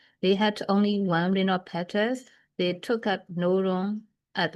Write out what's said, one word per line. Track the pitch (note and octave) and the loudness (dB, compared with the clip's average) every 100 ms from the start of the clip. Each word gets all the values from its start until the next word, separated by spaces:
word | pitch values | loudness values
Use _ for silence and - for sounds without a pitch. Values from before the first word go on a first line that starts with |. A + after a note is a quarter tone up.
| _ - | _ -2
They | F#3 G3 | 2 2
had | G#3+ G#3+ - | 2 0 0
only | G3 G#3 G3+ F#3+ E3 | 2 2 2 0 2
one | F3+ F#3+ | 2 2
ring | F#3+ F#3 | 2 0
of | - | -4
petals. | E3+ F3+ G#3 A3 B3+ - _ _ - | -8 -4 -2 -2 -4 -10 _ _ -4
They | F3+ F3+ - | -2 -2 -4
took | A#3 A#3 | -2 -2
up | F#3+ - E3+ | -4 -4 -2
no | F3 F#3+ F#3+ | 0 2 0
room | F#3 G3 G#3+ - _ _ - | 0 -2 -6 -10 _ _ -4
at | E3+ | -4